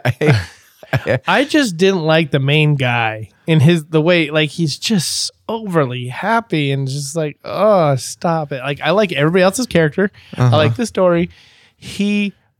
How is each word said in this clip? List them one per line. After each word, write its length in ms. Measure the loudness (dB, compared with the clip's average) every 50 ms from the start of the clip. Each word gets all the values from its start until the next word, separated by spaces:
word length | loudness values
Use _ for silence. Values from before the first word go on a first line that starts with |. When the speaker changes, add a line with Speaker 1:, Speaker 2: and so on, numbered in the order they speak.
| -2
Speaker 1:
I, 420 | -2 -2 0 2 2 2 2 0 -6 -14 -20 _ _ _ _ -6 -4
I 280 | -4 -2 0 -2 -2 -2 0
Speaker 2:
I 160 | 0 2 2 2
just 320 | 2 2 0 0 0 0
didn't 240 | 0 2 2 2 2 2
like 280 | 2 2 2 2 2
the 80 | 0 0
main 360 | 2 2 4 4 4 4 2
guy 540 | 2 0 -2 -2 -2 -2 -4 -4 -8 -12 -14 _ _ _
in 140 | 0 2 4
his, 260 | 6 4 4 2 0
the 160 | 0 0 0
way, 300 | 2 2 2 2 0 0
like, 180 | 0 0 -2 -2
he's 280 | -2 -4 -4 -4 -4 -6
just 500 | -4 -2 -2 -2 -2 -4 -4 -6 -8 -8 -10 _ _
overly 600 | -8 -8 -8 -6 -4 -4 -2 -2 -4 -6 -8 -10
happy 640 | -10 -10 -8 -6 -4 -4 -4 -4 -4 -4 -2 -2 -2
and 160 | -2 -4 -4
just 280 | -6 -8 -8 -10 -8 -6
like, 220 | -6 -6 -6 -8 _ -12
"Oh, 520 | -8 -4 0 0 2 2 2 2 2 0
stop 560 | -2 -4 -8 -10 -6 -4 -2 -2 -2 -4 -6
it." 80 | -8 -8
Like, 200 | -8 -8 -8 -4
I 80 | -2 0
like 200 | 0 0 0 0
everybody 320 | 0 0 0 2 2 2 2
else's 240 | 2 0 -2 -4
character. 420 | 0 2 2 2 2 2 0 -2 -2 -4 -8 -20 -8 -2
I 60 | 0 2
Speaker 1:
Uh-huh. 120 | 4 4
Speaker 2:
like 180 | 4 4 2 0
the 100 | -2 -4
story. 420 | -4 0 0 2 2 2 2 0 -4 -6 _ _ _ _ _ _ _ _
He 560 | _ -18 -10 -6 -2 -2 0 0 0 -2 -4 -6 _ _ _ _ _